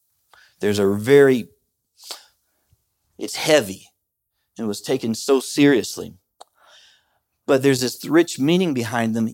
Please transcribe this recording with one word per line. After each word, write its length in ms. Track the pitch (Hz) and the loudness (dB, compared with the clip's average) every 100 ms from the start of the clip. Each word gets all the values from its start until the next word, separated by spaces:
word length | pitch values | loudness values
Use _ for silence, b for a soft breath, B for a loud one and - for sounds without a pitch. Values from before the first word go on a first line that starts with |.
| _ _ _ b b _ | _ _ _ b b _
There's 180 | 101 101 | -4 0
a 160 | 98 | 0
very, 540 | 101 107 143 139 127 - _ _ _ _ _ B B B _ _ _ _ _ _ _ _ - | 0 4 6 6 4 -4 _ _ _ _ _ B B B _ _ _ _ _ _ _ _ -16
it's 180 | 107 - | -12 -6
heavy. 580 | 160 151 101 95 - _ _ _ _ _ _ - | 0 0 0 -8 -20 _ _ _ _ _ _ -10
It 40 | |
was 180 | 113 101 | -8 -6
taken 340 | - 127 120 110 | -4 -4 -4 -4
so 240 | - 135 | 0 0
seriously. 760 | - - 143 123 - - 90 - _ _ _ b b b b b b b _ _ - | 0 2 4 2 -2 -10 -14 -18 _ _ _ b b b b b b b _ _ -2
But 180 | 139 | 2
there's 160 | 139 131 | 2 0
this 240 | 123 - | -2 -6
rich 360 | - 156 170 - | 0 2 2 -2
meaning 340 | 139 175 180 | 0 0 0
behind 420 | 127 113 120 113 113 | -4 -4 -4 -2 -2
them, 160 | 113 | -4